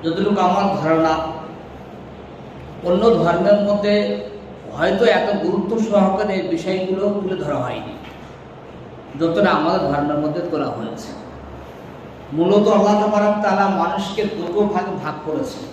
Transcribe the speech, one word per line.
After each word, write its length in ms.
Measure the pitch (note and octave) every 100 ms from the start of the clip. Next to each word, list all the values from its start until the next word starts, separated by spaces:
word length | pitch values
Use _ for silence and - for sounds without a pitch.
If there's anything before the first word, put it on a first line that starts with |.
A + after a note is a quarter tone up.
| E3
যতটুকু 360 | F3 G3+ G3
আমার 400 | F3+ F#3+ - -
ধারণা, 360 | D#3 D#3+ D#3+ D#3 - - - - - - - - - - - - - - - -
অন্য 260 | F3 F#3 A3
ধর্মের 520 | E3+ E3 F3 G3 G#3
মধ্যে 580 | G3+ G3+ G#3 G#3 G#3 - - - - - - C3+
হয়তো 280 | F3 G3+ A#3
এত 400 | - - G3+ E3+
গুরুত্ব 460 | G3 F#3+ A3+ G#3
সহকারে 420 | G3+ F#3+ - G3+
এই 140 | F#3 E3
বিষয়গুলো 600 | E3 F#3 F#3+ F#3 F#3+ G3+
তুলে 340 | G#3 F#3 F3+
ধরা 120 | D3 C3+
হয়নি 380 | B2 A#2 G#2+ G2 - - - - - - - - - - - C#3
যতটা 300 | E3 - F#3+
আমাদের 420 | D3+ D#3 F#3 C#3+
ধর্মের 260 | C#3+ D3 D3
মধ্যে 240 | D3+ E3+ E3+
তোলা 140 | D#3 B2+
হয়েছে। 420 | A#2+ A2 - - - - - - - - - - - - - -
মূলত 340 | D3 F3+ G#3 G#3
আল্লাহ 340 | G#3 G3+ G#3
তাবারক 420 | G#3+ G#3 G#3 G#3
তাআলা 240 | G#3 G3+ G3
মানুষকে 540 | - - F#3+ G3 -
দুটো 380 | G#3 - F3 G3
ভাগে 340 | G#3 F3+ F#3+ F#3
ভাগ 100 | D3+ - D#3
করেছেন। 420 | D3+ - - -